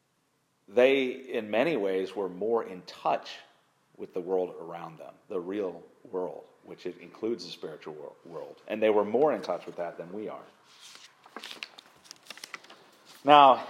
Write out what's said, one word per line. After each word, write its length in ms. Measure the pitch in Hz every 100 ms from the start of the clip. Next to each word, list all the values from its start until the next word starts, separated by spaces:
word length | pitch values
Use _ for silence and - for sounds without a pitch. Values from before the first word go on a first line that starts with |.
| _ _ _ _ _ _ -
they, 380 | 101 131 135 127
in 440 | - - 123 107
many 240 | 107 156
ways, 400 | 139 98 95 92
were 140 | 107 92
more 340 | 90 107 113
in 180 | 101 92
touch 540 | - - 160 - - - - _ _ _ _ -
with 160 | 104
the 80 | 92
world 340 | 90 92 87 80
around 360 | 82 85 82 80
them, 160 | 67 - -
the 120 | 98
real 440 | 87 104 92 85 - _ -
world, 360 | 92 85 - - _
which 220 | - 82
it 120 | 92 82
includes 440 | 87 - 110 110
the 60 | 87
spiritual 420 | - 82 76 82
wor-, 200 | 76 71 -
world. 360 | 87 80 69 - -
And 120 | 107
they 80 | 110
were 140 | 104
more 300 | 101 117 151
in 80 | 110
touch 240 | 92 87
with 100 | -
that 220 | 87 85 -
than 140 | 85
we 160 | 101 104
are. 160 | - - _ _ - - - - _ - - - - - - - - - - - - - - - - - - - -
Now, 420 | 139 147 139 120